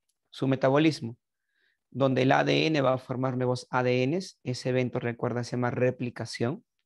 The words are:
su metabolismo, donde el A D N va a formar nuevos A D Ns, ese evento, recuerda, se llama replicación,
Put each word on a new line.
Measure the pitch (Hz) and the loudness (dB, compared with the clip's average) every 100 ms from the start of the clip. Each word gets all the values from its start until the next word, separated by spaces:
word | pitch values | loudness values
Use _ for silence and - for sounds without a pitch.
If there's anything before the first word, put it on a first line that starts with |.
| _ _ _ | _ _ _
su | - 131 | -4 0
metabolismo, | 131 135 143 160 135 117 120 _ _ _ _ _ _ _ | 2 4 4 4 2 -6 -12 _ _ _ _ _ _ _
donde | 127 135 127 | 0 2 4
el | 131 | 4
A | 143 | 4
D | 143 143 156 | 4 2 2
N | 151 | 2
va | 131 | 2
a | 131 | 0
formar | - 123 131 127 | -2 -4 -4 -2
nuevos | 123 123 - | -2 -2 -2
A | 127 | 0
D | 123 127 | 2 2
Ns, | 131 180 190 - | 2 -2 -6 -10
ese | 135 123 131 | -8 -6 -2
evento, | 127 123 127 | 0 0 -2
recuerda, | 117 117 120 117 | -6 -4 -4 -4
se | 117 | -4
llama | 123 120 | -4 -2
replicación, | 117 127 123 123 - 117 - 117 185 _ _ | 0 0 0 -6 -8 -10 -6 -4 -6 _ _